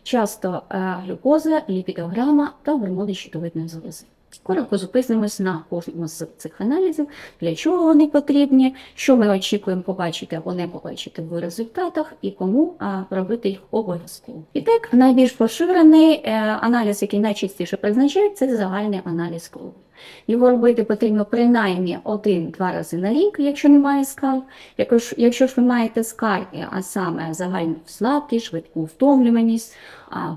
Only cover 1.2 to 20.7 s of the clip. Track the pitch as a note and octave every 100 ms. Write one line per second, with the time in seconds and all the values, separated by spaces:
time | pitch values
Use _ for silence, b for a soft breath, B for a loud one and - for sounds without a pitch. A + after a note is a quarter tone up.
1.2 | C4 D#4 D#4+ D#4 D4+ F#3 F#3 F#3 E3+ G#3
2.2 | C4+ D4 C#4+ - - D4 G3 F#3 G#3 F#3
3.2 | - D#3 E3+ E3 E3 D#3+ - - - _
4.2 | _ - - F#4 A#3 G3+ F#3 B3+ B3+ A3
5.2 | G#3 - F#3+ D#3+ - F3 E3 E3+ D#3+ -
6.2 | E3 - D#3+ - G#3 D#4 F#4 D#4 C#4+ B
7.2 | B B E3+ D#3+ D#4 F4+ E4 D4+ D4+ D4
8.2 | C#4+ C#4+ C#4+ C4 C4 C4 B - - B3+
9.2 | G#3 F#3+ F#3+ G#3 G3+ F#3 F3+ F#3 E3+ E3+
10.2 | - E3 F3 F3+ F3 F3 E3+ - - -
11.2 | D#3+ E3+ F3 F3 A3+ - F4+ D#4+ D#4 -
12.2 | G3 G3 F#3 A#3 E4+ - G3+ F#3+ F#3+ F#3+
13.2 | F#3+ A#3 G3 F#3+ - A3 G3+ F3 F3 -
14.2 | - D#3+ D#3+ D4 - A#4 - B3 B3+ B3+
15.2 | B3 - A3 - E4+ F#4 D#4 D#4 D#4+ D4+
16.2 | A3+ A3 G#3+ G#3+ A3+ A#3+ G#3+ G3+ G3+ G3+
17.2 | G#3+ G#3 F#3+ - F3 F#3+ G3+ A3 C#4 F#4+
18.2 | G#4 G4+ C4 A3+ F#3+ F#3+ G#3+ F#3+ F#3 E3
19.2 | E3+ E3+ - - F#3 - _ B B B
20.2 | - A#3 B3 B3 A#3